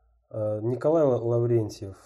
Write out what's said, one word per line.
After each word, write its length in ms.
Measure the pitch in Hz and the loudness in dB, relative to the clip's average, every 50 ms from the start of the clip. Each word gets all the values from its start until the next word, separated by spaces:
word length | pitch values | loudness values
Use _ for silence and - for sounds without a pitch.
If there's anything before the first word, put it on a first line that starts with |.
| _ _ _ _ _ _ | _ _ _ _ _ _
Э, 280 | - 110 107 107 107 107 107 | -8 -4 -4 -4 -4 -2 -2
Николай 400 | 117 127 120 - 147 160 165 151 | -4 -4 0 0 2 4 4 4
Ла-, 180 | 135 123 110 | 4 2 0
Лаврентьев. 760 | 113 117 120 120 117 120 120 117 107 104 - - 104 98 92 - - | 0 0 0 2 2 2 2 2 0 -2 -6 -10 -12 -14 -14 -16 -20